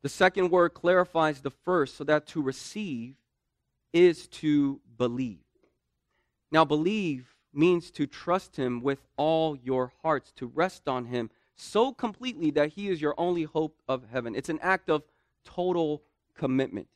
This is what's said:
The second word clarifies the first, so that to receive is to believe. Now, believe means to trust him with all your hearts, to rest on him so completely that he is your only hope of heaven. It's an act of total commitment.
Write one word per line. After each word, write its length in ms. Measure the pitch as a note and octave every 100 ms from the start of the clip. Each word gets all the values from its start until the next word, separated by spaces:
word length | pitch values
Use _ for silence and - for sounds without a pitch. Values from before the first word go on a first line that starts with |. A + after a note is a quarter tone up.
The 60 | C#3+
second 420 | - F#3 F#3+ F3+
word 200 | F3+ E3+
clarifies 680 | - E3+ F#3 F3+ E3 D#3 C#3
the 100 | C#3
first, 460 | _ - F3+ C#3 -
so 80 |
that 220 | D3 D3+ D3+
to 140 | D#3+
receive 720 | C3+ C3 - G#3+ G#3 B2 A#2+ C#3 _ _ _ _ _ _ _
is 340 | E3+ F3 E3 -
to 520 | - D#3 D3 C#3 C3+ _ A#2
believe. 480 | B2 A#2+ B2+ F2+ _ _ _ _ _ _ _ _ _ _ _
Now, 140 | D#3
believe 720 | D#3 D3+ E3 G#3+ F#3 C3 B2 _ _
means 380 | C#3+ E3+ F3 E3
to 140 | - C3+
trust 500 | - - F#3 - -
him 240 | B2+ B2
with 260 | C3 C#3 _ -
all 400 | D3+ D#3+ D#3+ C#3
your 360 | B2 C3 B2 _
hearts, 300 | D#3+ D3 _ -
to 100 | B2
rest 420 | B2 F3+ - -
on 180 | B2+ A#2+
him 240 | B2 A#2 _ _ _
so 360 | - G#3 B3+
completely 580 | A#3+ A#3+ G3 B3+ A3+ D#3+
that 200 | C#3+ D3+
he 180 | G3 G3+
is 120 | E3+
your 140 | D3 C#3+
only 280 | F3 F3
hope 360 | D#3 D#3 D#3 _ -
of 180 | C3 A2+
heaven. 240 | B2 A#2
It's 140 | G#2+ -
an 100 | D#3
act 300 | F3+ F#3+ -
of 140 | D3+ - _ _ _
total 580 | - - F3+ F3 D#3+ D3+ _ _ _
commitment. 540 | - C#3 C3 C3+ G2+ -